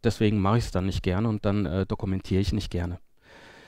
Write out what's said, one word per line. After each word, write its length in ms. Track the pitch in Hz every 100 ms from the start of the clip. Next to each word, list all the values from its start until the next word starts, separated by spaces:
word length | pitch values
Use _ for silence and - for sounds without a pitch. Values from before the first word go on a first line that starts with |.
deswegen 360 | 117 - 107 104
mache 200 | 95 117
ich's 120 | 113
dann 140 | 92 95
nicht 180 | -
gerne 240 | 95 90 117
und 160 | 107 104
dann, 200 | 104 95
äh, 200 | 92 92
dokumentiere 560 | 107 95 95 - 95
ich 120 | 98
nicht 180 | 104 -
gerne. 280 | 87 87 87 - _ _ - - -